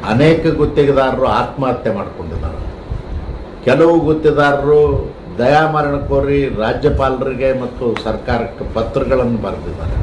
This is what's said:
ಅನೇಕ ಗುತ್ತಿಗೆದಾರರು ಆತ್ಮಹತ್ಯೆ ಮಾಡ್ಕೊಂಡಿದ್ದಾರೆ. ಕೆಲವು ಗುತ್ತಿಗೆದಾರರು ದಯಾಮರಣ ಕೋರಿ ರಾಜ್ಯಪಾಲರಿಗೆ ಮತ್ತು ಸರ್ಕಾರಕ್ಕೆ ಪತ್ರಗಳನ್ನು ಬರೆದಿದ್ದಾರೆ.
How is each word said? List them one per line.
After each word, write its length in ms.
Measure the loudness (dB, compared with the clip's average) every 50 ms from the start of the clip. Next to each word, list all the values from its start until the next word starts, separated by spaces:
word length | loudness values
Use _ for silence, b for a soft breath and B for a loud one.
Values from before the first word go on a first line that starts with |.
| -2
ಅನೇಕ 420 | 0 2 4 6 4 4 4 2
ಗುತ್ತಿಗೆದಾರರು 760 | 0 2 2 0 0 2 2 4 4 4 4 2 2 2 0 0
ಆತ್ಮಹತ್ಯೆ 680 | 2 2 0 0 -2 -4 -4 -2 -2 -2 -2 -2 -4 -4
ಮಾಡ್ಕೊಂಡಿದ್ದಾರೆ. 600 | -4 -6 -8 -8 -10 -10 -8 -8 -6 -6 -6 -6 -8 -10 -10 -10 -12 -10 -10 -10 -8 -8 -8 -8 -8 -8 -8 -10 -12 -12 -14 -16 -4 0
ಕೆಲವು 340 | 0 4 6 6 6 6 4
ಗುತ್ತಿಗೆದಾರರು 1120 | 4 2 0 2 2 2 4 4 2 2 2 2 2 4 6 6 6 4 2 -2 -4 -6 -10 -14 -16 -12 -4
ದಯಾಮರಣ 600 | 0 2 4 4 4 4 2 0 0 0 0 -2
ಕೋರಿ 520 | -4 -2 0 0 0 2 2 2 0 0 0
ರಾಜ್ಯಪಾಲರಿಗೆ 1120 | -2 -2 -2 -2 -2 0 0 0 2 2 2 0 0 0 -2 -4 -2 0 0 0 0 0
ಮತ್ತು 340 | -2 -6 -6 -4 -2 -2 -2 -2 -4
ಸರ್ಕಾರಕ್ಕೆ 720 | -4 -6 -4 -4 -2 -2 -2 -2 -6 -8 -10 -10 -4 -4
ಪತ್ರಗಳನ್ನು 640 | -4 -4 -2 -2 -2 0 0 0 2 2 0 0
ಬರೆದಿದ್ದಾರೆ. 600 | -2 -4 -6 -6 -6 -8 -10 -8 -6 -6 -4 -2 -2